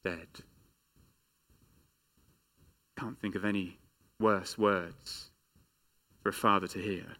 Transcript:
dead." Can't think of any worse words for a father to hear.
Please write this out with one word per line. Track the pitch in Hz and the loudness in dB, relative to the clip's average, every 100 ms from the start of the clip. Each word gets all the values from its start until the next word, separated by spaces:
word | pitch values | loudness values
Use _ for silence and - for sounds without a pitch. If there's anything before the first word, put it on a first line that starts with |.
dead." | 95 85 76 - - _ _ _ _ _ _ _ _ _ _ _ _ _ _ _ _ _ _ _ _ _ - _ _ - | -6 -8 -12 -20 -20 _ _ _ _ _ _ _ _ _ _ _ _ _ _ _ _ _ _ _ _ _ -20 _ _ -10
Can't | 110 - | -10 -6
think | 101 95 | -4 -2
of | 101 | 0
any | 101 90 - _ _ _ _ | 0 -4 -10 _ _ _ _
worse | 107 101 - - | 4 4 0 2
words | 104 95 85 - - - - _ _ _ _ _ _ _ _ _ | 4 4 -2 -12 -16 -16 -16 _ _ _ _ _ _ _ _ _
for | 104 | -4
a | |
father | - 113 101 90 | 2 4 4 2
to | 95 | -6
hear. | 95 92 - - | -4 -6 -8 -18